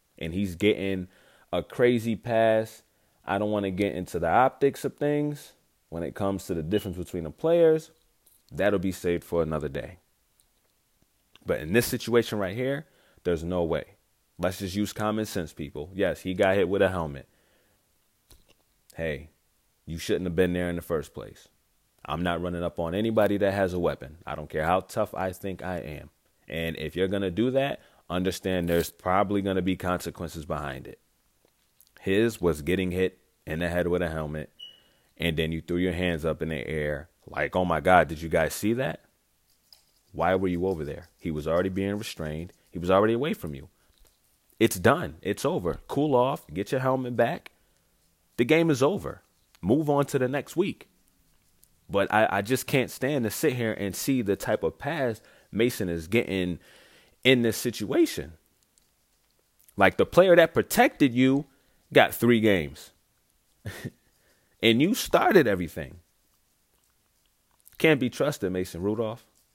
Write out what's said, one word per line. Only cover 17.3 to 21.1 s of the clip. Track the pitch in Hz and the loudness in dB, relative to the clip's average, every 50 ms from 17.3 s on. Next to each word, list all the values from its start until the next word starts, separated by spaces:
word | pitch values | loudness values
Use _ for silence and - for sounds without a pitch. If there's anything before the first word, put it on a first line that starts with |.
| _ _ _ _ _ _ _ _ _ _ _ _ _ _ _ _ _ _ _ _ - - _ _ _ _ _ _ _ _ _ _ _ | _ _ _ _ _ _ _ _ _ _ _ _ _ _ _ _ _ _ _ _ -20 -20 _ _ _ _ _ _ _ _ _ _ _
Hey, | - 82 80 73 69 78 80 _ _ _ _ _ _ _ _ _ _ _ | -8 -8 -6 -6 -8 -10 -16 _ _ _ _ _ _ _ _ _ _ _
you | - 80 80 | -12 -12 -8
shouldn't | - - 104 80 92 | -4 -2 -2 -2 -2
have | 90 82 | 0 0
been | 85 92 90 87 | 2 2 2 2
there | 90 87 87 | 0 -2 -2
in | 87 | -4
the | 85 | -6
first | - - 87 76 71 - | -4 -4 -4 -4 -4 -6